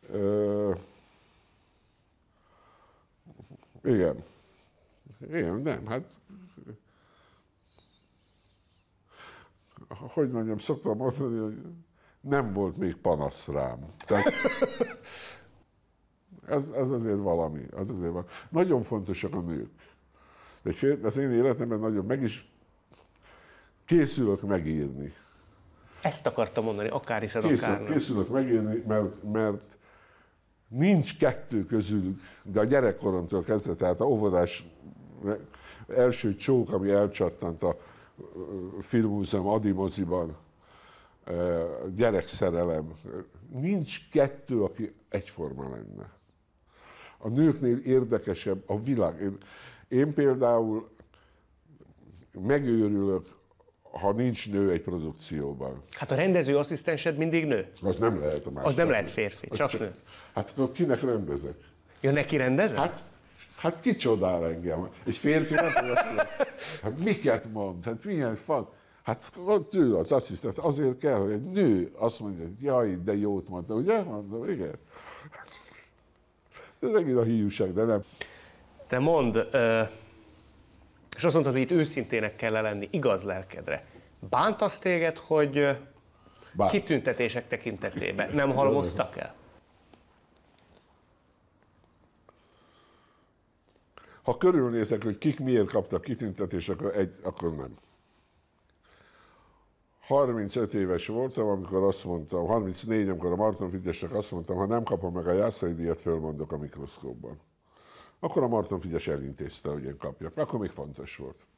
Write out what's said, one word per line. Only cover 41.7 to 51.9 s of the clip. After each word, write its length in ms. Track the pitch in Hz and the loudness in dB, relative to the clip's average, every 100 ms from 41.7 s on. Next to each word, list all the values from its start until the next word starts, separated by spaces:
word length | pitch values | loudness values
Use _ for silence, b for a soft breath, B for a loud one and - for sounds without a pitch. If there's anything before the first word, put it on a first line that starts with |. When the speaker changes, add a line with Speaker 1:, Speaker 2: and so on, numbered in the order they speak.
| 67 78 92 | -4 -8 2
Speaker 1:
gyerekszerelem. 960 | 117 98 - - 98 85 87 80 78 78 - - - - - | 4 4 0 -2 0 2 0 0 -4 -12 -14 -14 -14 -20 -14
Nincs 580 | 139 160 202 151 - - | -6 -2 -2 -2 -8 -2
kettő, 520 | 151 139 139 - 120 | 2 2 0 -4 0
aki 320 | 98 - 107 - _ | 0 -2 -10 -10 _
egyforma 600 | 101 - - 76 65 67 | -6 -6 -8 -8 -6 -10
lenne. 400 | 62 52 50 50 _ _ _ _ _ _ B B B B B | -10 -14 -16 -18 _ _ _ _ _ _ B B B B B
A 100 | 110 | -2
nőknél 480 | 120 156 151 127 120 | 4 4 6 2 2
érdekesebb 840 | 131 131 120 113 - 95 - 95 - | 4 4 4 0 0 -4 0 -2 -2
a 100 | 104 | -4
világ. 400 | 117 127 85 82 | 0 2 2 0
Én, 160 | 101 98 B B B B B | -6 -6 B B B B B
én 260 | 123 147 | 0 2
például 760 | 147 139 131 123 117 113 110 - _ - _ b b b _ _ 151 - | 4 4 4 4 4 2 -2 -6 _ -20 _ b b b _ _ -20 -20